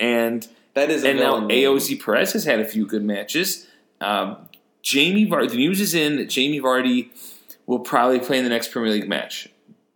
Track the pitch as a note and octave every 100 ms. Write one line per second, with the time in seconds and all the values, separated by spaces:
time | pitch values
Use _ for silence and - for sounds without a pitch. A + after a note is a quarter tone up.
0 | A#2 A#2 A#2 A#2+ - _ _ C3+ D3 D#3
1 | C3 C#3 B2+ B2 G#2 A#2+ C3+ C#3 C3+ C#3
2 | - A#2 F#3+ A3 D#3 A2+ G#2+ A2 G#2 A2
3 | G#2 G2+ G#2 D#3 F#3+ - - _ _ -
4 | G2+ G2+ G2 A2 - - _ _ - C#3
5 | D#3+ G#3 G#3 D#3 A#2+ A#2 D3+ G3 G3 E3+
6 | D3+ C#3+ - C3 C3+ D3 C3 B2+ B2+ B2
7 | A#2 - - - - - - B2 - C3+
8 | B2+ A#2+ B2 C3+ B2 A#2 - B2+ A2+ G#2+
9 | G2 D#2 A1 - - _ _ - _